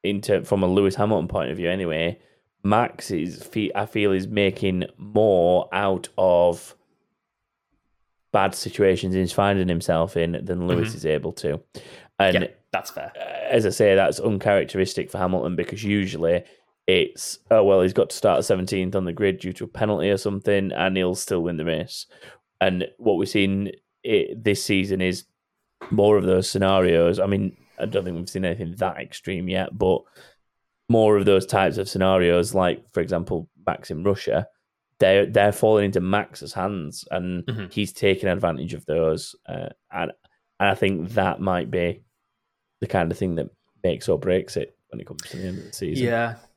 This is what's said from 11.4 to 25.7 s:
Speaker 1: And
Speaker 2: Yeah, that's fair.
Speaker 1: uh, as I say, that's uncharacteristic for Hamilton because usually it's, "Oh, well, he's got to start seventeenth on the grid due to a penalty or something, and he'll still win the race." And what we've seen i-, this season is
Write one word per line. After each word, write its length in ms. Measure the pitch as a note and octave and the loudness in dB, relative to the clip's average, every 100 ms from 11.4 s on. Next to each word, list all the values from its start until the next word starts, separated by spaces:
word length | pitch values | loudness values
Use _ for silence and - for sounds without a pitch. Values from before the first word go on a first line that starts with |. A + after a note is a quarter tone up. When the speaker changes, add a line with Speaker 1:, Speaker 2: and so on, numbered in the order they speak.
| D#2 D2+ _ - - - - - | -6 -6 _ -20 -20 -20 -18 0
Speaker 1:
And 140 | F#2+ F#2 | 2 2
Speaker 2:
Yeah, 60 | F2+ - _ | -2 -8 _
that's 180 | - - | -8 -8
fair. 220 | - - - | -14 -14 -12
Speaker 1:
uh, 280 | - - - | -12 -8 0
as 120 | A#2 G#2+ | 2 2
I 40 | |
say, 260 | - G#2+ F#2+ | 4 4 6
that's 240 | F2+ - | 4 2
uncharacteristic 920 | G2+ G2+ G#2 G2 C#2+ F#2+ F#2 - - | -2 0 2 2 0 -2 -2 -4 -8
for 60 | F#2+ | -4
Hamilton 360 | F#2 F#2 C#2 F2 | -2 0 -2 -4
because 280 | E2+ G2+ | -6 -6
usually 600 | A2 G#2 F#2 D#2+ E2 F2 - _ _ _ - | -2 -2 -2 -2 0 0 -2 _ _ _ 2
it's, 520 | F#2 - - - - _ | 2 2 -4 -12 -12 _
"Oh, 120 | A2+ | 4
well, 180 | G2+ F#2+ | 6 4
he's 120 | F#2 | 4
got 160 | G#2+ - | 2 -2
to 60 | - | 0
start 280 | G#2 D#2 | 2 2
seventeenth 520 | - F#2+ F#2 G2 F#2 G2 | 0 -2 0 -4 -2 -4
on 100 | F2+ | -4
the 80 | |
grid 260 | E2 G2+ F#2 | 0 -2 0
due 140 | F2+ | -8
to 100 | F2+ - | -10 -12
a 20 | |
penalty 420 | - G#2+ G2 F#2 | -4 -2 0 2
or 80 | G2 | 0
something, 540 | G#2 G2 G#2 G2+ G2 | 0 -2 0 0 0
and 240 | - F#2+ F#2+ | -2 0 0
he'll 180 | F2+ F2+ | 0 -2
still 260 | - F2+ | -4 -2
win 140 | E2+ E2 | -2 -4
the 80 | E2 | -2
race." 420 | D#2 - - - _ - - _ _ | -4 -4 -12 -16 _ -20 -20 _ _
And 280 | F#2+ F2+ - _ | 0 0 -4 _
what 160 | A#2 F2+ | 0 0
we've 120 | - | 0
seen 420 | G#2+ G2 G2 G2+ - _ _ A#2 | 0 0 0 -4 -10 _ _ 0
i-, 220 | G#2 - A2+ | 0 0 -2
this 280 | G#2+ G2 | -2 -2
season 380 | - G2 G2 F#2 | 0 0 0 0
is 240 | F#2 F2+ _ _ _ _ _ | 0 -2 _ _ _ _ _